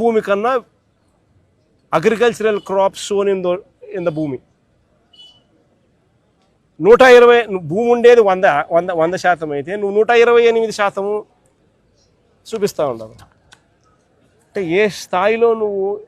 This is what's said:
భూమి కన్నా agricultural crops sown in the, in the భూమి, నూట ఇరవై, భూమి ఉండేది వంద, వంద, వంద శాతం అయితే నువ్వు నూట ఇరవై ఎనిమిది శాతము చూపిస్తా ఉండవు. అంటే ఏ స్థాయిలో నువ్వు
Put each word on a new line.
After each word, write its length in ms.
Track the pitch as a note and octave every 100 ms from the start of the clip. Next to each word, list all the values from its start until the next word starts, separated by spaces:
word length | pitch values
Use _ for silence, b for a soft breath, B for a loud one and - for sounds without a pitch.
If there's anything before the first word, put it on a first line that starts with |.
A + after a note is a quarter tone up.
భూమి 180 | A#3 A3 G3
కన్నా 240 | G3+ A3+ C4 - _ _ _ _ _ _ _ _ _ _ _ _
agricultural 680 | D#3+ F#3+ A3 A#3+ G#3 G#3+ G3+ -
crops 320 | G3 F#3+ - -
sown 220 | G3+ G3+
in 60 | F#3+
the, 80 | F3+ F3 - _ G#4+ G3
in 40 | E3+
the 60 | D#3
భూమి, 180 | D3+ B2 - _ _ _ _ _ _ _ - _ _ _ _ _ _ _ _ _ _ _ _ _ _ -
నూట 220 | E3+ A#3+ B3+ A#3+
ఇరవై, 220 | A#3+ A#3+ G#3+ F#3+ D#3
భూమి 180 | F#3 A#3+
ఉండేది 280 | A#3+ A#3 A#3+ G3+
వంద, 180 | F#3 F#3 C#3+ -
వంద, 160 | E3+ F3+ E3+
వంద 140 | D#3+ F#3
శాతం 260 | F3+ E3 D#3 C#3+
అయితే 160 | C#3 G#3
నువ్వు 140 | G3+ G#3
నూట 140 | A3 A#3+
ఇరవై 180 | A#3+ A#3+ A#3
ఎనిమిది 240 | A3+ A3 G#3
శాతము 380 | G3+ G3 G3 G#3 - _ _ _ _ _ _ _ _ _ _ _ -
చూపిస్తా 320 | A3 G3+ - D3
ఉండవు. 220 | A2+ A2 A#2 - _ _ _ _ _ _ _ _ _ _ _ _
అంటే 160 | G#3 E3+ F3+
ఏ 60 | G#3+ -
స్థాయిలో 480 | - F#3 G3+ A3+ A#3 A3
నువ్వు 260 | G#3 G3 G3 G#3